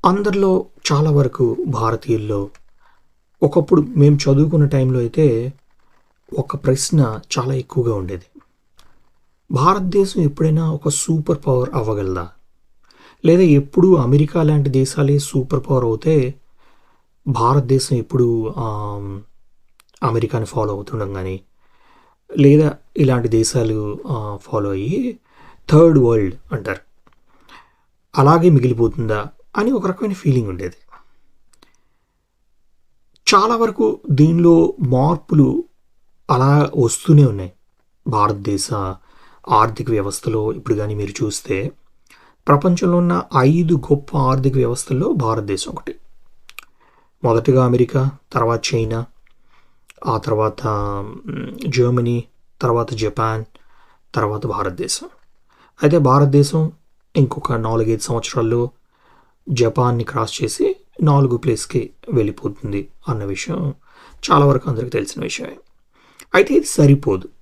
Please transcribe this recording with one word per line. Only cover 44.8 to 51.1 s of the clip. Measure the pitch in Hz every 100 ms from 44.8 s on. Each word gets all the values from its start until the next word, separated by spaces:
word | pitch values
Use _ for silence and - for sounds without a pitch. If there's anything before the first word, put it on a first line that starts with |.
| - 127 202
భారతదేశం | 240 117 113 104 95 -
ఒకటి. | - - - - - - - - - - _ _ _ _ _
మొదటగా | 120 113 113 131
అమెరికా, | 127 123 123 135 135 - _
తర్వాత | - 113 117 -
చైనా, | 117 110 113 117 - _ _ _ - _ _ _ - -
ఆ | 110
తర్వాత, | - 107 110 107 113 104 101 101 104